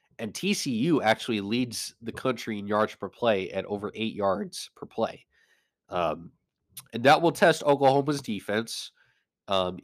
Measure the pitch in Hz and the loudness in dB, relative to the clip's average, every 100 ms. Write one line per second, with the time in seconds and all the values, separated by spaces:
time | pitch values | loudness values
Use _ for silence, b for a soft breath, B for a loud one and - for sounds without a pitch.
0 | _ - 113 - 185 196 143 110 160 139 | _ -12 -10 -6 -4 -2 -2 -2 2 2
1 | 107 113 - 107 98 120 123 - - - | 2 0 -2 -4 -2 -2 -4 -6 -12 -12
2 | 113 - 131 117 - 104 101 107 107 - | -12 -4 -4 -4 -6 -8 0 2 0 -2
3 | 95 - 120 98 95 95 - 104 101 - | -12 -2 0 0 -2 -6 -6 -6 -6 -6
4 | 110 - 98 95 95 - - - - - | -6 -2 0 0 -4 -10 -16 -16 -12 -4
5 | 110 - _ _ _ _ _ _ - 90 | -4 -6 _ _ _ _ _ _ -8 -2
6 | 80 80 85 _ _ _ _ - - 117 | -2 -4 -10 _ _ _ _ -20 -12 2
7 | 127 151 165 143 180 160 147 139 135 139 | 6 6 4 4 4 4 4 6 6 6
8 | 139 143 127 101 - 107 117 - - _ | 2 -2 -4 -6 -2 -2 -2 -8 -12 _
9 | _ _ _ _ - 95 90 90 | _ _ _ _ -2 0 0 -4